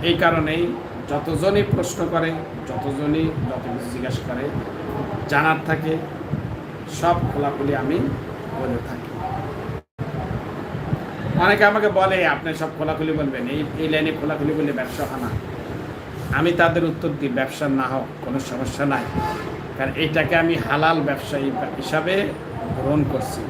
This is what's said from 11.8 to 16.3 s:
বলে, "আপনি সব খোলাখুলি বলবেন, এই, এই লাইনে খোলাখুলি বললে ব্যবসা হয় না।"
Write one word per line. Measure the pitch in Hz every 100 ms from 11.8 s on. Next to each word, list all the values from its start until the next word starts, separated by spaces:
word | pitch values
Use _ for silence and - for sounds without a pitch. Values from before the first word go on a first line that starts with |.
| 208
বলে, | 190 190 190 165
"আপনি | - 160
সব | 151 156 156
খোলাখুলি | 156 156 156
বলবেন, | 151 143 131 120
এই, | 147 147 -
এই | 156
লাইনে | 156 156
খোলাখুলি | - 151 151 147
বললে | 151 143
ব্যবসা | 123 127 -
হয় | 139 131
না।" | 120 104 - - - - - - - - -